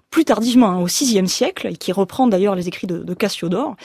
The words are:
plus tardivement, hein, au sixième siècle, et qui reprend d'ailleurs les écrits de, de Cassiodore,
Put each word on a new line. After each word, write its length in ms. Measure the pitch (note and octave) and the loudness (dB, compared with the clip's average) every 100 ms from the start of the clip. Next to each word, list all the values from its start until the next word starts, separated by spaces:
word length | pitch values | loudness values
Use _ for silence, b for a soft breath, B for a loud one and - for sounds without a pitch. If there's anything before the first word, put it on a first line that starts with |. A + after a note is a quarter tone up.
| _ | _
plus 160 | D#4+ | 0
tardivement, 460 | D4 A3 A#3 B3 A3 | 2 2 4 4 4
hein, 100 | F3+ | 2
au 80 | F3 | -2
sixième 380 | - C4+ G3+ F#3 | 0 0 2 0
siècle, 400 | - B3+ - G3+ | 0 -2 -4 -8
et 100 | E3+ | -6
qui 160 | - | -4
reprend 360 | F#3 F#3+ - B3+ | -2 0 2 2
d'ailleurs 260 | F#3 G3+ | 4 2
les 120 | F#3 F3 | 0 -4
écrits 200 | - F#3 | -8 -6
de, 120 | E3+ | -6
de 160 | E3+ | -6
Cassiodore, 640 | F3+ G3+ - E3+ G3 D4 G3+ | -4 -4 -4 -4 -2 -4 -8